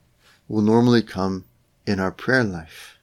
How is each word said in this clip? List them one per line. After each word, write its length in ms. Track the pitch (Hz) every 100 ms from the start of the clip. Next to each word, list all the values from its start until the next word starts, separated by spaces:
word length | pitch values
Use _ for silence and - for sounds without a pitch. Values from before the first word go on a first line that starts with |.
| _ _ _ _ -
will 120 | 107
normally 400 | 107 113 120 120
come 440 | 107 98 95 95 95 _ _ _ -
in 140 | 98
our 100 | 92
prayer 320 | - - 131
life. 540 | 113 87 80 - - -